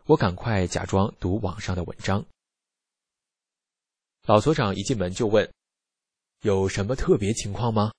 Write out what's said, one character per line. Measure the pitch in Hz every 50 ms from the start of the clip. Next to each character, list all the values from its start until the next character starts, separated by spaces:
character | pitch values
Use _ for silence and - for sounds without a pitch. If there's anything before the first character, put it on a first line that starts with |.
| _
我 | - 151
赶 | 156 127 95 87
快 | 90 - 120 110 98 92
假 | 85 - 95 90
装 | 95 - 95 98 113 - -
读 | - 92 92 113
网 | 101 92 87 101
上 | - - 90
的 | 90 87
文 | - - -
章。 | - - - 101 - - - _ _ _ _ _ _ _ _ _ _ _ _ _ _ _ _ _ _ _ _ _ _ _ _ _ _ _ _ _ _ _ _ _ _ _ _ _ -
老 | - 110 107
所 | 104 139 160
长 | - 127 101 95
一 | 92 101
进 | - 135
门 | 107 92 90 92
就 | - 120
问 | 104 104 107 95 - - _ _ _ _ _ _ _ _ _ _ _ _ _ _ _ _ _
：“有 | - 107 98 95 98
什 | 95 - 107 98
么 | 104 131
特 | - - - 190
别 | - 104 95 113
情 | - - 104 98
况 | 104 123 120 110
吗？” | 107 104 113 -